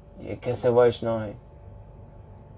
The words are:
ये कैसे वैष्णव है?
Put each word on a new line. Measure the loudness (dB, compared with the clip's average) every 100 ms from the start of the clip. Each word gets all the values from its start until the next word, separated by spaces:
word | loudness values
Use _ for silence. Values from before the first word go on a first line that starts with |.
| -20 -16
ये | -12 -6
कैसे | -4 0 4
वैष्णव | 6 6 4 -2 -4
है? | -4 -10 -18 -20 -20 -20 -20 -20 -20 -20 -20 -20 -20